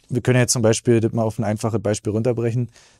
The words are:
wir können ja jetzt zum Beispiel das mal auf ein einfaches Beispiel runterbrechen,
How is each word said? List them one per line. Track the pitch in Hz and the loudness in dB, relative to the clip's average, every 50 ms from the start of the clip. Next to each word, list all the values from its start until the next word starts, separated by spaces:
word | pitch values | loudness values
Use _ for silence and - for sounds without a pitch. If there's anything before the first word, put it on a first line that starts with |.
| _ _ | _ _
wir | - 120 | -6 -2
können | - 127 123 | 0 2 2
ja | 127 | 2
jetzt | 120 - | 2 2
zum | - 127 | 0 2
Beispiel | 107 110 113 - - 120 117 113 | 2 2 2 2 2 2 2 4
das | 110 113 | 2 0
mal | - 117 | 0 -2
auf | 110 110 - - | -2 -2 -2 -4
ein | 110 | -4
einfaches | 101 107 104 - 110 107 107 | -4 -4 -2 -4 -4 -4 -2
Beispiel | 101 104 110 - - 110 | -2 -2 -2 -2 -4 -4
runterbrechen, | 101 110 113 127 117 117 117 117 110 127 120 - - - - - _ | -4 -2 0 0 -2 0 -2 -2 -2 -2 -4 -6 -10 -18 -20 -20 _